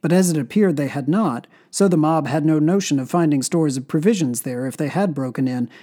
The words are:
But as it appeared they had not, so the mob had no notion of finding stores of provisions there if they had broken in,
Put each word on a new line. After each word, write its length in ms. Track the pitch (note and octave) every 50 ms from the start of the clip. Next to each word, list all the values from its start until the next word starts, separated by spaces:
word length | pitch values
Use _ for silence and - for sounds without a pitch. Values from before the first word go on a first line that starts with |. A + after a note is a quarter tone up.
But 120 | - D#3 E3
as 160 | F#3 F#3+ F3
it 80 | D#3+ D#3
appeared 400 | B2+ - - G#3+ G#3 F#3+ D#3 C#3
they 100 | C#3+ C3
had 220 | - C#3+ C3 C3
not, 360 | E3 G#3 A3+ E3 A#2+ A#2+ - _ _ _ _ _
so 180 | - - G3 G3
the 80 | F3 D#3+
mob 280 | D3+ D#3 D#3+ D#3+ D3
had 200 | B2+ C#3 D#3+ D3
no 120 | D#3 D#3 D#3
notion 420 | D3+ D#3 F#3 G3+ F#3+ - D3 C#3
of 100 | C3 A#2+
finding 340 | - F3 E3+ D#3 D3 C#3 B2+
stores 320 | - - E3+ D#3+ D3+ C3
of 140 | C3+ C3 _
provisions 540 | - D#3+ D3+ G3+ A#3+ F#3+ E3 B2+ A#2+ A#2+ -
there 220 | C3+ B2 B2 C3
if 120 | C3+ A#2+ -
they 100 | D#3 C#3
had 260 | - F3 G3+ G3 D3+
broken 320 | C#3 C3+ B2+ A#2 - C3+
in, 240 | C3 B2+ B2 A#2+ A#2 - -